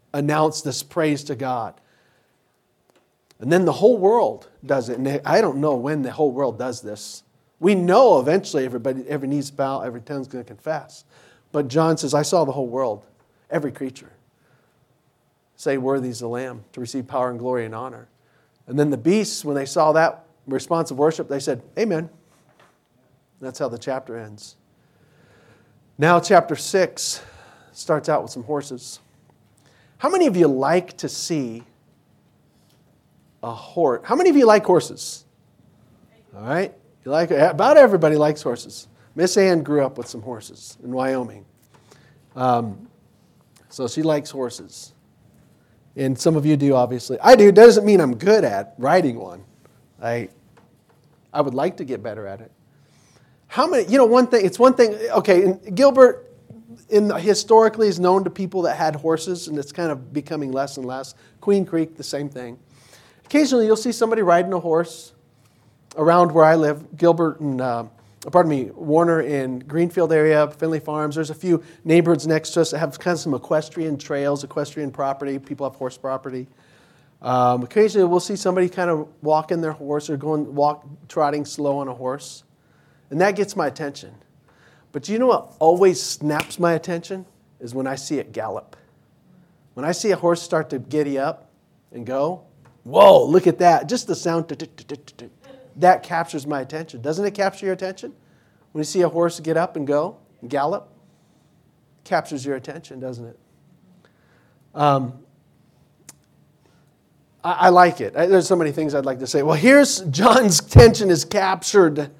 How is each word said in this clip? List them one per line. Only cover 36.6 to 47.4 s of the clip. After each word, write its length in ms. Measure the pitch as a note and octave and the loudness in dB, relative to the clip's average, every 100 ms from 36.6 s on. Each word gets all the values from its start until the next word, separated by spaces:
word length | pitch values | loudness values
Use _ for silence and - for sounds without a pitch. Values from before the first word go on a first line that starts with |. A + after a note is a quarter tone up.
| F#3+ - _ _ | -4 -8 _ _
You 60 | - | -4
like, 200 | D3 E3+ | -2 0
about 480 | D#3 D#3 D3+ A3 D#4 | 4 2 4 6 8
everybody 380 | B3+ F#3+ D#3+ D3+ | 8 6 2 2
likes 260 | D3+ D3+ | 0 -2
horses. 460 | - A#2+ - - - _ _ | -6 -8 -10 -20 -20 _ _
Miss 220 | - F3+ G#3 | -4 0 2
Ann 240 | F#3+ F3 | 2 2
grew 220 | C#3 D3 | 0 0
up 120 | C3+ C3 | -2 -4
with 100 | A#2+ | -14
some 140 | B2 | -14
horses 560 | A2 A2+ - - - - | -14 -14 -16 -20 -20 -18
in 100 | B2 | -10
Wyoming. 540 | B2+ C3+ C3 A#2+ G2+ G2 _ _ _ _ _ _ _ _ | -6 -4 -4 -6 -14 -20 _ _ _ _ _ _ _ _
Um, 540 | - B2+ B2 A2+ G2 A3+ _ _ _ _ _ _ _ _ | -4 0 0 -2 -10 -18 _ _ _ _ _ _ _ _
so 200 | - B2+ | -10 -8
she 140 | - | -4
likes 280 | D#3+ D3+ - | -2 -2 -4
horses. 640 | C#3 B2 - F#2+ - - _ _ _ _ _ _ _ _ _ _ - | -8 -8 -10 -18 -20 -20 _ _ _ _ _ _ _ _ _ _ -6
And 220 | C3+ C3 | -4 -2
some 180 | E3+ D#3+ | 0 2
of 80 | |
you 120 | D3 D3 | 2 2
do, 180 | C#3 | 4
obviously. 440 | C3 B2 B2 - C3 | 2 2 -2 -8 0
I 140 | - | 8
do. 140 | B3 | 10